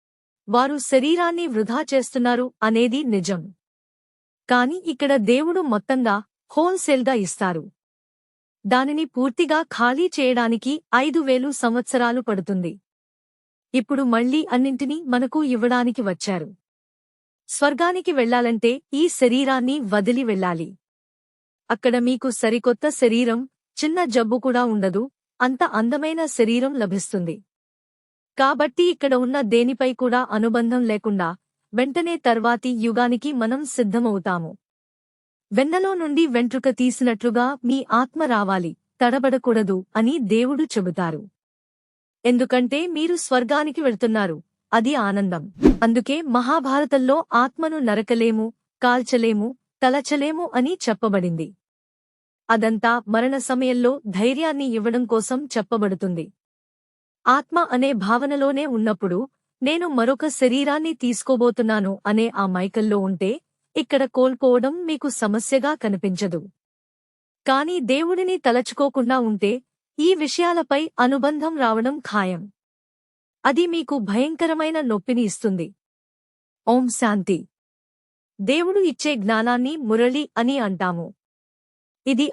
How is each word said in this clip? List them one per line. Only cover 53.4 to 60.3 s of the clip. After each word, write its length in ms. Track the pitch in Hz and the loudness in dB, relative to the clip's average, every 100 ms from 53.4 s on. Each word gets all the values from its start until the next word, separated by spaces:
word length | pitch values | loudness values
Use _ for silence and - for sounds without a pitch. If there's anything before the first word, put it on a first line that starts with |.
| 254 254 254 247 240 277 214 | -2 0 0 2 2 0 -4
ధైర్యాన్ని 580 | 185 233 269 320 277 | 0 0 2 -2 -2
ఇవ్వడం 400 | 269 226 220 247 | -2 -2 0 -2
కోసం 400 | 233 226 - 262 | 0 0 0 -4
చెప్పబడుతుంది. 880 | 294 233 202 233 202 190 190 170 156 _ _ _ _ _ _ _ _ _ - | -4 -4 -2 0 0 -2 -4 -4 -8 _ _ _ _ _ _ _ _ _ 2
ఆత్మ 320 | 269 - 339 339 | 2 2 0 0
అనే 200 | 247 269 | 2 0
భావనలోనే 760 | 233 190 240 277 285 277 269 302 | 0 0 0 0 0 0 0 -2
ఉన్నప్పుడు, 520 | 226 220 214 196 180 269 _ _ - | -2 -2 -2 -2 -4 -6 _ _ -4
"నేను 260 | 254 330 349 | -2 0 0
మరొక 380 | 254 233 262 | 0 2 0
శరీరాన్ని 640 | 302 | -2